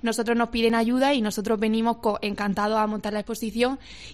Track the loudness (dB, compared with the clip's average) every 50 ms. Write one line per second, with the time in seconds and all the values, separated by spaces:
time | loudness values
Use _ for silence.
0 | -4 -2 -2 0 0 0 2 2 2 0 0 2 2 4 4 4 2 2 2 2
1 | 4 4 2 2 0 0 -2 -2 -2 0 0 0 2 0 2 2 2 0 0 0
2 | 0 -2 -2 -2 -4 -4 -4 -2 -2 -2 0 0 0 0 2 2 0 0 -2 -4
3 | -4 -4 -4 -4 -4 -6 -6 -6 -6 -4 0 2 2 2 0 -4 -10 -16 -18 -18
4 | -18 -10